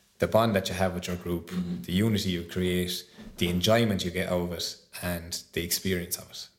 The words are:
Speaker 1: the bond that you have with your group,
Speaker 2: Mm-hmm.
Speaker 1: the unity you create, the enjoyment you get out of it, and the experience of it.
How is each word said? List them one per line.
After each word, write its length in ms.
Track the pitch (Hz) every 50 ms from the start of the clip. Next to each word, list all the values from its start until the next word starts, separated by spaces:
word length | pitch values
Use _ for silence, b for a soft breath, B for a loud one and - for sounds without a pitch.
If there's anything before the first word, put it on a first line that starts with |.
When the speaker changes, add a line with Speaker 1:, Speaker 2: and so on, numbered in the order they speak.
| b b _ -
Speaker 1:
the 80 | - 87
bond 280 | - 110 113 113 104
that 120 | 95 92 -
you 60 | 92
have 180 | 90 95 92 87
with 140 | 87 87 -
your 80 | 90
group, 340 | 87 - 87 87 85 85 -
Speaker 2:
Mm-hmm. 320 | 90 90 90 87 87 - -
Speaker 1:
the 100 | - 87
unity 360 | 95 107 113 107 101 95 92
you 140 | 90 85 85
create, 600 | - - 92 92 90 90 90 90 90 - - - B B B B B B -
the 100 | 90 87
enjoyment 540 | 87 90 90 107 110 117 117 107 98 90 87
you 60 | 90
get 160 | 85 90 90 87
out 120 | 90 87
of 100 | 87 87 85
it, 220 | 82 - - - - - _ - -
and 400 | - 90 90 87 85 85 - - - - -
the 100 | 87 85
experience 540 | 87 - - - 95 92 87 87 87 - -
of 120 | - -
it. 180 | - - - - _